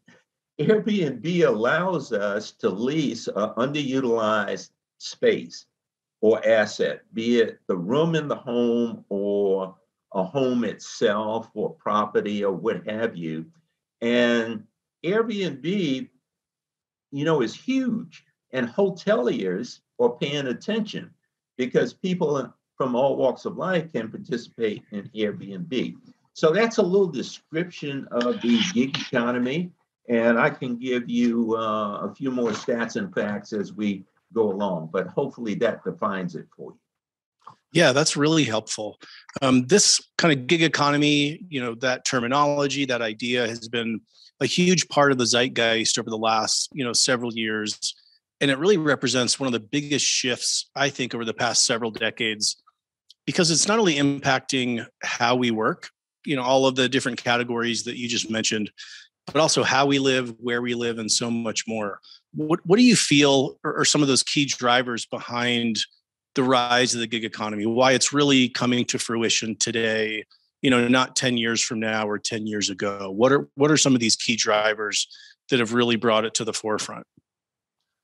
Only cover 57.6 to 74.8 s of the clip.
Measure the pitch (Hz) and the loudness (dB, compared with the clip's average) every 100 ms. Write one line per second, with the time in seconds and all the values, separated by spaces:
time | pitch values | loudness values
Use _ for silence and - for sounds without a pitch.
57.6 | 117 110 113 120 120 113 104 113 110 110 | -2 -4 -6 -8 -4 -4 -2 -2 -2 -2
58.6 | 104 - - - - _ - 143 156 - | -4 -10 -20 -20 -20 _ -4 0 2 2
59.6 | 110 127 143 139 135 131 123 113 120 120 | 2 2 2 2 2 2 -2 -6 -4 -2
60.6 | 120 120 120 117 107 - 120 117 113 104 | -2 -2 -4 -4 -2 -2 0 -2 -4 -4
61.6 | - 110 104 95 - - _ 147 151 156 | -6 -4 -6 -8 -16 -20 _ -8 -6 -4
62.6 | 165 202 247 190 - 143 143 139 143 - | 2 6 6 6 4 4 6 6 2 -2
63.6 | 156 - 139 151 143 127 - 156 139 - | -6 0 2 4 4 2 2 0 0 0
64.6 | 127 123 123 113 - 120 - 120 120 120 | 2 2 0 -4 -6 -10 -6 -4 0 0
65.6 | 117 107 - _ _ _ _ - 127 127 | 0 -2 -4 _ _ _ _ -2 2 2
66.6 | 123 123 123 120 113 113 110 - 107 104 | 4 4 2 0 -4 -4 -6 -6 -6 -2
67.6 | 107 117 131 127 - 139 143 135 127 - | 0 4 4 4 2 2 4 6 4 0
68.6 | 123 123 120 127 - 117 113 - 113 104 | 0 0 0 -4 -4 -2 0 0 -2 -4
69.6 | - 113 113 110 110 107 98 _ _ _ | -2 -2 0 0 -2 -6 -10 _ _ _
70.6 | 139 123 120 127 127 - 127 120 117 113 | 2 4 4 4 2 0 0 0 0 -2
71.6 | - 113 110 110 107 104 - 117 107 107 | -2 -2 -2 -2 -2 -4 -4 -6 -4 -4
72.6 | 98 95 104 101 98 98 127 143 143 - | -4 -4 -6 -6 -6 2 4 4 0 0
73.6 | 143 151 143 127 117 - - 113 113 107 | 4 4 4 4 4 0 0 0 2 2
74.6 | 107 107 | 2 0